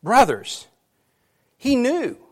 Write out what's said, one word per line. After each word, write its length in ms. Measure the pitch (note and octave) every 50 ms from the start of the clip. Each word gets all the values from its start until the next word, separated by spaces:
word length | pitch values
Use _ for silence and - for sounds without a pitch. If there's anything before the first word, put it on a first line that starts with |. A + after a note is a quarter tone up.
Brothers. 640 | - D#3+ A3+ C4 C#4 F3 A#2+ G2+ F#2 - - - - _ _ _ _ _ _ _ _ _ _ _ _ _ _ _ _ _ _
He 200 | _ - C4+ C#4
knew. 420 | B3+ A#3+ B3+ D#4+ F4+ C#4 - - - - _